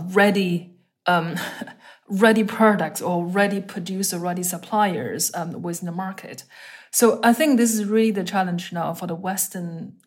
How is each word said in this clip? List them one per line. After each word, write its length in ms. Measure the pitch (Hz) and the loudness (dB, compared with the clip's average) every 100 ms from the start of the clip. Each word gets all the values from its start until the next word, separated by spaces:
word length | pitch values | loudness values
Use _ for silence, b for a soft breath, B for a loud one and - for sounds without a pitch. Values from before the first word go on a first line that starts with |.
| 175 | 0
ready, 600 | 190 208 196 180 175 - - _ _ | 4 4 4 0 -2 -4 -20 _ _
um, 320 | - 175 170 165 B B B | 2 2 2 -6 B B B
<laughs> 360 | B B B - | B B B -6
ready 360 | 190 226 220 | 4 6 6
products 580 | 208 - 220 196 156 - | 2 4 4 4 0 -4
or 240 | 170 175 175 | -2 -2 0
ready 340 | 196 202 196 | 0 2 0
producer, 580 | 190 196 175 190 196 175 | -6 -10 -8 -4 -4 -4
ready 240 | 180 175 | -4 -4
suppliers, 880 | 180 170 - 214 208 160 120 113 - | -4 -6 -2 2 2 0 -4 -4 -4
um, 260 | 175 165 - | -4 -8 -8
within 240 | 175 165 | -8 -6
the 80 | 175 | -6
market. 520 | 170 190 190 - - - B B B B | -6 -8 -10 -14 -16 -18 B B B B
So 300 | - 233 226 | 4 4 6
I 120 | 226 | 4
think 220 | 240 311 240 | 4 4 4
this 180 | 233 | 4
is 100 | 220 | 2
really 260 | 202 220 226 | 2 2 2
the 140 | 196 | 0
challenge 460 | 175 196 185 175 - | -2 -2 -2 -2 -6
now 220 | 175 156 | -6 -6
for 120 | 170 175 | -6 -8
the 80 | |
Western 800 | 165 185 196 - 185 175 165 - - | -6 -6 -4 -4 -6 -10 -10 -12 -16